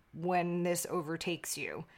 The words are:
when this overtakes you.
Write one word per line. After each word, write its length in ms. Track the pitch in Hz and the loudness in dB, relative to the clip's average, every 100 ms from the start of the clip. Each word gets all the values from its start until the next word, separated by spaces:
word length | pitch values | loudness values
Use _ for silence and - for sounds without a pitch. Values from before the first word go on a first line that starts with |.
| - | -14
when 500 | 156 175 180 175 175 | -4 2 4 4 2
this 240 | 175 175 - | 2 2 0
overtakes 680 | 170 151 165 - 160 - - | -2 -2 -2 -2 -2 -4 -4
you. 260 | 127 76 160 | -4 -6 -8